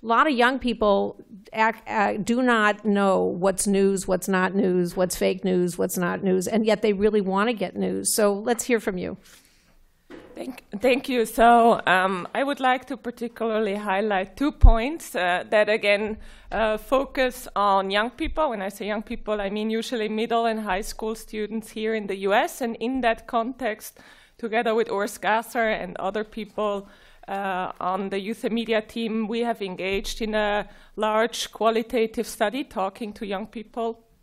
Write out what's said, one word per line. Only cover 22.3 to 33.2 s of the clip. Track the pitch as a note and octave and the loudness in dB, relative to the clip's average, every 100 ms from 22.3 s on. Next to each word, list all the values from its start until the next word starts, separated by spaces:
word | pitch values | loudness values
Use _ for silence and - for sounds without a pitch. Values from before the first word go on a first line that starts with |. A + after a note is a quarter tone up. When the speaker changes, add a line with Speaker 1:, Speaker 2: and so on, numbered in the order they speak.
Speaker 2:
S. | G#3 E4 - | 2 2 -4
And | A#3+ A3 | -8 -4
in | A#3 C4 | -4 -2
that | A#3+ A3+ - | 0 -2 -2
context, | A#3+ A3+ C4 B3 G#3+ - - - - - _ | -4 -4 -4 -6 -6 -14 -20 -20 -20 -20 _
together | A#3 A3 A#3 | -4 -2 0
with | A3 A3 | 0 0
Urs | G3 G#3 - | -2 -4 -4
Gasser | F#3+ A3 A3+ B3 A3+ | 0 0 0 -2 0
and | G3+ F3+ - | -2 -6 -6
other | F#3+ G#3+ | -4 -4
people, | G#3+ - G#3 - G#3+ G3+ G3+ - - - - | -8 -10 -10 -4 -2 -4 -8 -20 -20 -20 -10
uh, | G3 G3 F#3 F#3 - | -6 -4 -4 -6 -4
on | F3+ F#3+ G3 | -4 -2 -4
the | G3 | -6
youth | G3 A3+ | -6 -6
and | A#3 | -4
media | A3+ A3 A3 | -2 0 -2
team, | A3 A#3+ A3+ A3 G#3+ | -2 -6 -4 -4 -2
we | A#3 | -2
have | A#3 A3+ | -2 -4
engaged | G3 F3+ F#3 G3 - - | -6 -6 -4 -4 -4 -6
in | A3 | -4
a | G#3+ G#3 G#3 G3+ - - - | -2 0 -2 -4 -14 -18 -4
large | G#3+ G#3+ A3+ - - | 0 2 0 -2 -10
qualitative | - G#3+ A3+ A#3 B3+ A3 A#3 A3 | 0 2 2 -2 0 0 -2 -8
study | - G#3+ B3+ | -2 -4 -2
talking | C#4+ A3 F#3+ G3 G#3 | -8 -4 -4 -4 -12
to | G#3 | -10